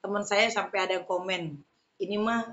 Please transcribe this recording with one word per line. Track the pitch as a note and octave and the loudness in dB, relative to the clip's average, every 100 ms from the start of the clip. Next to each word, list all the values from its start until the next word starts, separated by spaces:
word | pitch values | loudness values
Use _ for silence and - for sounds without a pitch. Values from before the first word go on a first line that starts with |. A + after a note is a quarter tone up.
Teman | G3 G3+ G3+ | -2 -2 2
saya | G#3 A3+ | 4 4
sampai | G#3+ F#3 G3 | 2 0 -2
ada | F#3 F#3 | 0 0
yang | - | 0
komen, | F3+ F#3 F#3 E3 C#3+ - _ _ _ | -2 0 -4 -4 -8 -16 _ _ _
"Ini | F#3 G#3 | -4 0
mah | A3 A#3 A3+ | 2 0 -2